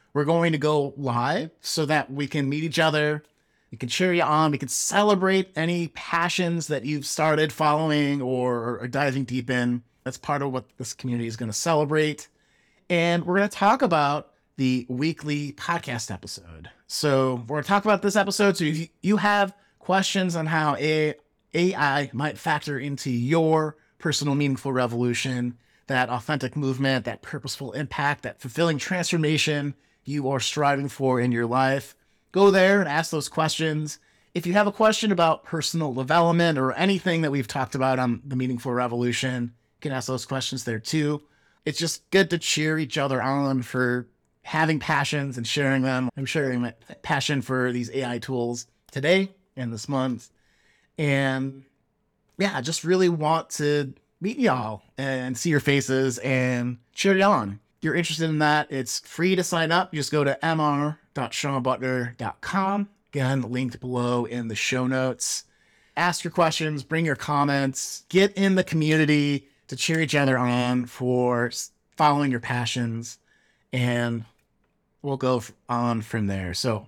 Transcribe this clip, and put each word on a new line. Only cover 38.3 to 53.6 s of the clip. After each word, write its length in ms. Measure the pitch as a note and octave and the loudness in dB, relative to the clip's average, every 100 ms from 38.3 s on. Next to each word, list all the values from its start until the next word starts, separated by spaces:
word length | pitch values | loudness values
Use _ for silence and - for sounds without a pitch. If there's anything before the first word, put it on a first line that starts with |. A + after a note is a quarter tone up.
Meaningful 380 | B2+ B2+ A#2+ C3 | -4 -2 -4 -2
Revolution, 720 | B2 B2 A#2+ B2 A#2+ C3 B2+ | -2 -2 0 -2 0 -2 -2
you 380 | A#2+ - _ _ | -6 -10 _ _
can 100 | D3+ | -6
ask 160 | C3 B2+ | -6 -4
those 160 | B2+ | -6
questions 400 | - C3+ - C3+ | -4 -6 -4 -6
there 160 | - A2+ | -6 -6
too. 420 | - D#3+ D3 D3 - _ _ _ D#3 | -2 -2 0 -2 -8 _ _ _ -8
It's 120 | D3 | -4
just 300 | E3 - _ | -4 -6 _
good 200 | F#3+ F#3+ | 2 2
to 80 | E3+ | 0
cheer 400 | - - D#3 D#3 | -2 0 0 -2
each 180 | C#3+ D#3 | -2 -2
other 260 | C#3 B2+ | 0 0
on 400 | B2+ C#3 C#3 C3 | 0 0 0 0
for 460 | A#2 B2+ B2 B2 A#2+ _ _ _ | -2 0 2 0 -4 _ _ _
having 380 | - D#3 D#3+ D#3 | -4 0 2 0
passions 560 | - D3 C#3 D3 C#3 B2+ | 0 0 0 -2 -4 -6
and 100 | A#2+ | -4
sharing 360 | D3 C#3 C3+ | 0 2 2
them. 260 | C3 B2+ B2+ C#3 | 2 0 -2 -4
I'm 80 | |
sharing 380 | C3+ D#3+ C3+ B2 | -4 -2 0 0
my 120 | A#2+ - - - | -2 -6 -18 -14
passion 400 | - C#3+ - C#3 | -4 -2 0 -2
for 280 | - B2+ B2+ | -2 0 0
these 200 | B2 A#2 | -2 -4
A 140 | C3 | -4
I 140 | B2 A#2+ | -4 -6
tools 480 | B2 C3 A#2+ A#2+ - _ _ | -4 -4 -4 -6 -10 _ _
today 440 | C3+ C#3+ F#3+ G3 - _ | -2 2 2 2 -6 _
and 160 | - A#2+ | -10 -8
this 180 | A2+ - | -6 -4
month. 420 | C3+ C3 A#2 - _ _ _ _ _ _ - | -2 -2 -4 -10 _ _ _ _ _ _ -4
And 680 | D3 C#3 C3+ C3 C3+ C3+ - _ _ _ _ _ _ - | 0 2 2 0 -4 -8 -16 _ _ _ _ _ _ -4
yeah, 180 | G3 C#3+ | -2 -2
I 60 | |
just 220 | B2+ D#3+ | -4 -4
really 260 | D#3+ F#3 F#3 | 0 2 2
want 400 | E3 D3+ D#3+ - | 2 0 0 -2
to 420 | - | -4